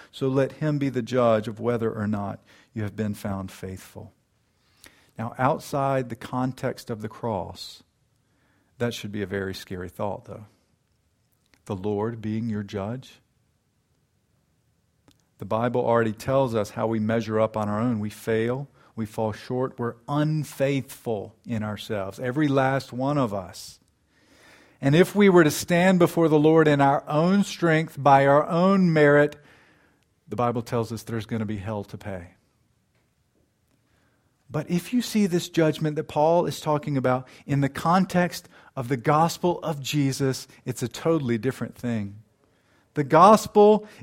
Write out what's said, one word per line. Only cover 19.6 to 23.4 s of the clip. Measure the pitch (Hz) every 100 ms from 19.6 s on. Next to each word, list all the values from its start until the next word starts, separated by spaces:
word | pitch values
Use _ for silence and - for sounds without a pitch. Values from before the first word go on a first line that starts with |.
| 131 -
We're | 120 - -
unfaithful | 143 151 156 139 - 139 139 - - 123 107 101 - -
in | 113
ourselves, | 107 104 - 107 95 120
every | 127 131 151
last | 135 135 135 -
one | 123 135 147
of | 120
us. | 98